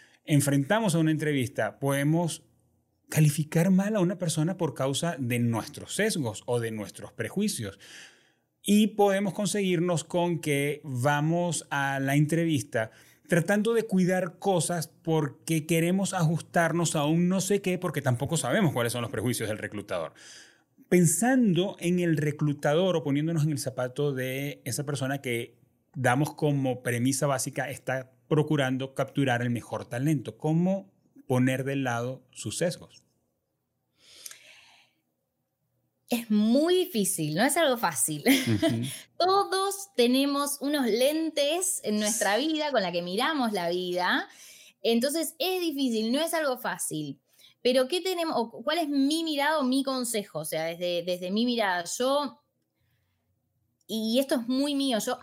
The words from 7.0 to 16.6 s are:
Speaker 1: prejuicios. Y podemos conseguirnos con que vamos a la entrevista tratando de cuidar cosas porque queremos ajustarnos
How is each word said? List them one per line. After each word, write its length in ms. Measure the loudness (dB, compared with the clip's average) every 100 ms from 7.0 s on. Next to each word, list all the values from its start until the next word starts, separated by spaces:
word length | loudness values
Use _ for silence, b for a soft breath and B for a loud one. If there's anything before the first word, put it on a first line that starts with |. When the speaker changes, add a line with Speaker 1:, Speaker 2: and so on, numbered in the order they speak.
| -14
Speaker 1:
prejuicios. 680 | -8 -6 -2 -2 -2 -8 -10 B B B B B B B _
Y 240 | 2 4 4
podemos 480 | 4 4 4 0 -2
conseguirnos 680 | -2 0 2 2 2 0
con 360 | -2 0 0 0
que 420 | 0 0 0 -4
vamos 840 | -6 -2 2 2 2 0 0 -4 -4
a 300 | -2 -2 -2
la 160 | 2 4
entrevista 760 | 4 2 2 0 -2 -4 -4 B B B 0
tratando 440 | 0 2 2 2
de 100 | 0
cuidar 540 | 0 2 2 2 -2 -4
cosas 540 | 0 0 0 -4 -6 _
porque 640 | -2 0 0 -4 -4 -2 2
queremos 480 | 2 2 2 0
ajustarnos 840 | 2 2 0 0 2